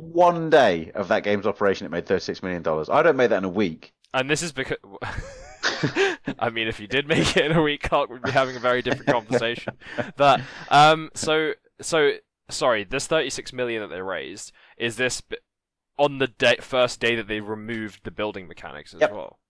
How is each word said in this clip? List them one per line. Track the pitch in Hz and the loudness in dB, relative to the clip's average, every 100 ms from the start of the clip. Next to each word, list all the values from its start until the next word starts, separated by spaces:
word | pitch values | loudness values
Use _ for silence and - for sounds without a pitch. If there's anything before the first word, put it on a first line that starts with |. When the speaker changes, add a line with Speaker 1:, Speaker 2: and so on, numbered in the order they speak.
| 165 | -4
Speaker 1:
one | 170 175 170 160 | 4 4 4 4
day | 156 113 85 80 | 6 6 2 -4
of | - 92 | -6 0
that | 104 | 0
game's | 104 101 101 | 0 0 0
operation, | - 101 95 | 0 0 0
it | 82 | -4
made | 85 85 | -6 -2
thirty-six | 92 - 85 | -2 -2 -6
million | 95 87 | -6 -4
dollars. | 82 78 76 | -2 -2 0
I | 135 | 4
don't | 165 135 | 4 4
make | 120 | 4
that | 98 | 2
in | |
a | 95 | 0
week. | 90 92 80 - _ - | 0 -2 -2 -16 _ -6
Speaker 2:
And | 131 135 | -4 -2
this | 151 | -2
is | 170 | -4
becau-, | 131 131 143 | -8 -8 -8
<laughs> | 98 98 - - - - - - - - 135 330 392 320 - - | -10 -12 -10 -10 -12 -18 -20 -6 -6 -2 -2 2 0 0 -8 -4
I | 117 | -4
mean, | 113 113 | -2 -4
if | 113 | -4
you | 104 | -2
did | 127 143 | -2 0
make | 165 156 - | 0 2 2
it | 147 | 2
in | 165 | 2
a | |
week, | 151 143 | 2 0
Clark, | - 151 120 | 0 0 0
we'd | 127 | -4
be | - | 0
having | 135 131 123 | 2 0 0
a | |
very | 123 123 | 0 2
different | 123 127 - | 0 -2 0
Speaker 1:
<laughs> | |
Speaker 2:
conversation. | 123 110 123 117 120 - - - - - - | 0 0 0 0 -4 -8 -12 -12 -8 -8 2
But, | 139 127 131 - - | 4 4 0 -12 4
um, | 143 151 160 156 | 6 8 6 -2
so, | - 160 156 156 - _ - | -6 0 0 0 -4 _ -14
so, | - 165 143 92 _ _ - | -2 4 4 2 _ _ -12
sorry, | - 139 110 | 0 2 2
this | 95 131 - | 0 -6 -2
thirty-six | 160 131 - - | -2 -2 -6 -10
million | 127 123 113 | -6 -4 -4
that | 98 | -6
they | 87 | -8
raised, | 95 85 67 104 - _ _ - | -6 -6 -8 -12 -16 _ _ -6
is | 117 110 | -6 -2
this | 127 - | -2 -2
b-, | - - _ _ _ _ _ - | -10 -14 _ _ _ _ _ 0
on | 147 135 | 0 2
the | 131 | -4
day, | - 123 127 | 2 2 2
first | - 127 123 - | 0 2 2 2
day | 117 117 | 0 0
that | 104 | -4
they | 107 | -6
removed | 104 107 107 113 107 - | -6 -10 -8 -8 -8 -12
the | 107 | -14
building | 92 104 98 87 | -6 -6 -6 -14
mechanics | 87 85 71 - | -16 -16 -16 -12
as | 85 | -2
Speaker 1:
Yep. | 151 | -2
Speaker 2:
well? | 82 65 _ | -2 -14 _